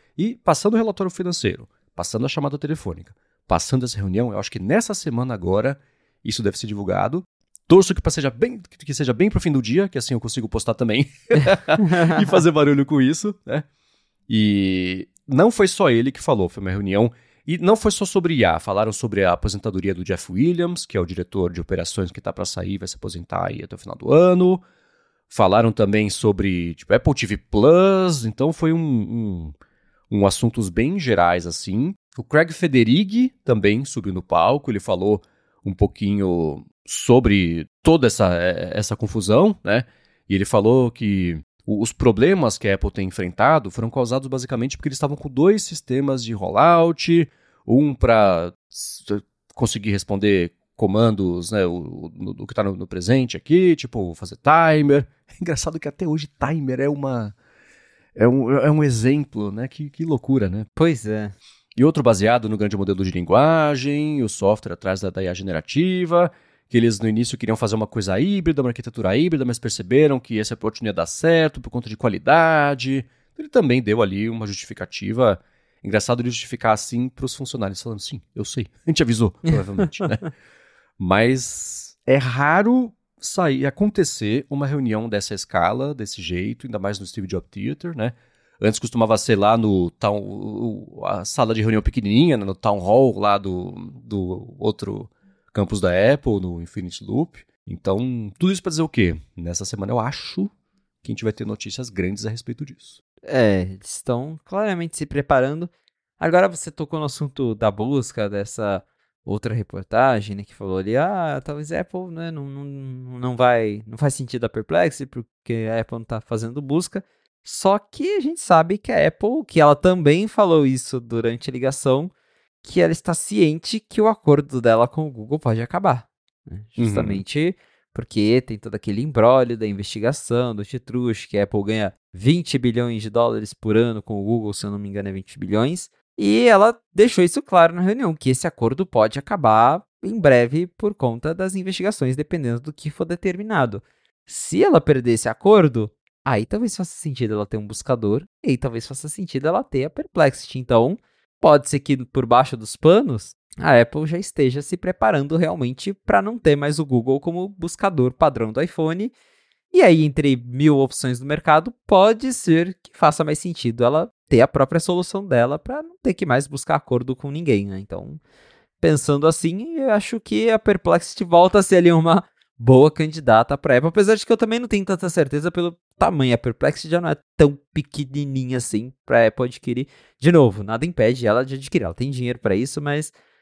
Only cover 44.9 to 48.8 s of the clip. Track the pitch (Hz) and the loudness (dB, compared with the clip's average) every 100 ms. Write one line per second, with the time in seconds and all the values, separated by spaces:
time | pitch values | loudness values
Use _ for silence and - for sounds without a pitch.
44.9 | 131 143 143 143 127 175 214 - 160 - | -4 -4 -4 -6 2 4 2 -2 -10 -4
45.9 | 127 139 131 113 107 90 101 160 170 170 | -2 -2 -2 -4 -6 -2 4 6 6 4
46.9 | 160 - 170 156 _ _ _ - 123 147 | 0 2 2 2 _ _ _ 0 2 2
47.9 | 127 123 113 101 85 87 - _ - | 2 4 6 6 2 -2 -10 _ -14